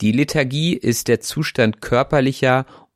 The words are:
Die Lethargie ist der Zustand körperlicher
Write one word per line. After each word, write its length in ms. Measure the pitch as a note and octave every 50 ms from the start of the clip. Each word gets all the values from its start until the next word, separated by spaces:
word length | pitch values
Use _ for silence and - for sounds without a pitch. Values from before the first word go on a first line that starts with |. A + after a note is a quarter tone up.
| G2+
Die 100 | G#2+ A2
Lethargie 640 | C3 C#3+ - - D#3 C#3 B2+ C3 D3+ D#3+ E3+ F3+
ist 340 | - - A#2+ A#2 - - -
der 120 | A#2 -
Zustand 600 | - - - D3+ D3+ - - - A#2 A2 A2 -
körperlicher 840 | - - B2 A#2+ C3+ - - C#3+ B2+ C3+ C3 - - B2+ B2+ C3 C3 - - - - _ _